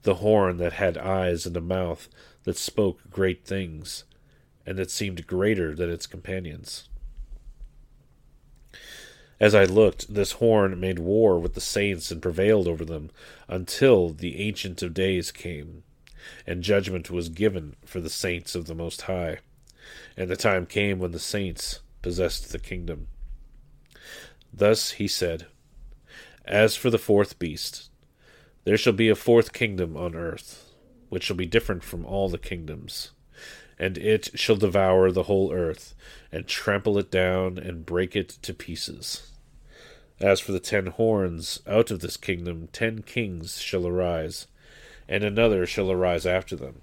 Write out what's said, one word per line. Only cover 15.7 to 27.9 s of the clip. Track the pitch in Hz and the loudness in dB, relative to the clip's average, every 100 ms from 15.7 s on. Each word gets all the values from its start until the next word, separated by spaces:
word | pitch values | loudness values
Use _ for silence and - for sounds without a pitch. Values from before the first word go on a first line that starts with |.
| 82 - _ - - - - - | -18 -20 _ -20 -20 -20 -18 -8
and | 87 | -6
judgment | 87 101 92 92 80 | 2 2 2 -6 -6
was | 90 82 | -6 -6
given | 82 107 92 76 71 - | 0 0 0 -10 -16 -12
for | 92 | -10
the | 80 | -8
saints | - 95 87 - 90 | -6 -4 -4 -6 -8
of | 82 | -8
the | |
Most | 82 85 - | -8 -8 -8
High, | - 92 85 80 _ _ _ _ - - - - | -6 -4 -4 -6 _ _ _ _ -20 -20 -20 -10
and | 92 | -6
the | 90 | 0
time | 107 95 90 | 2 2 0
came | 104 101 95 | -2 0 0
when | 90 | -4
the | 85 | -6
saints | - 104 95 87 - - - - | -6 -4 -4 -6 -8 -10 -14 -10
possessed | 90 87 90 - - | -6 -2 -2 -2 -8
the | - | -10
kingdom. | - 92 85 76 - - - - - - - - _ - - - - _ _ | -10 -10 -8 -8 -12 -12 -14 -14 -16 -20 -20 -20 _ -20 -20 -20 -20 _ _
Thus | 95 104 110 - | 2 4 4 0
he | - 101 | -4 -4
said, | - 90 82 - _ _ - - - _ - - - - | -2 -2 -4 -10 _ _ -20 -20 -20 _ -20 -20 -20 0
As | 104 107 - | 6 6 4
for | 127 | 2
the | 113 | 2
fourth | - 101 101 - | 4 4 4 -2
beast, | 85 - - - - | -8 -6 -10 -12 -20